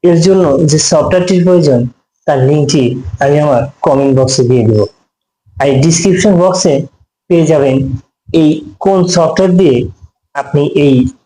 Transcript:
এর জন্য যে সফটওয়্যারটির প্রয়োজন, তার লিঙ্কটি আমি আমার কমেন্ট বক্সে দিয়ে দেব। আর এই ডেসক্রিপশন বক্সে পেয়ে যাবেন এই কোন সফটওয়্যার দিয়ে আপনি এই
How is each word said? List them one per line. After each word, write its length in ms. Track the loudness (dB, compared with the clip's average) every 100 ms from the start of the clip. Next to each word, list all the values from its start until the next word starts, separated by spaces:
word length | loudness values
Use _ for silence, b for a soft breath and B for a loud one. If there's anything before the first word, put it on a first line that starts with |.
এর 140 | 2 2 2
জন্য 200 | 2 2 0 0
যে 80 | 0 0
সফটওয়্যারটির 520 | 0 0 -2 0 0 2
প্রয়োজন, 340 | 2 2 0 -2 _ _ _ -4
তার 140 | 0 0
লিঙ্কটি 360 | 0 0 0 -2 -4 -10 -4
আমি 120 | 0 0 0
আমার 160 | -2 -4 -6 -2
কমেন্ট 280 | 0 0 0
বক্সে 240 | 0 -2 0
দিয়ে 140 | 2 2
দেব। 120 | 0 -2 _ _ _ _ _ _ -4
আর 60 | -2
এই 40 | 0
ডেসক্রিপশন 500 | 0 0 0 0 0 2
বক্সে 320 | 0 0 -2 -2 -4 _ _ _ _
পেয়ে 180 | 0 2
যাবেন 240 | 2 2 -2 -4 -8 _ _ -4 0
এই 80 | 0 -2 -8 -6 -2
কোন 140 | 0 0 0
সফটওয়্যার 360 | 0 0 0 2
দিয়ে 160 | 2 0 -4 -12 -20 _ _ -10
আপনি 200 | -4 -2 -2 0 2
এই 80 | 2 0 -6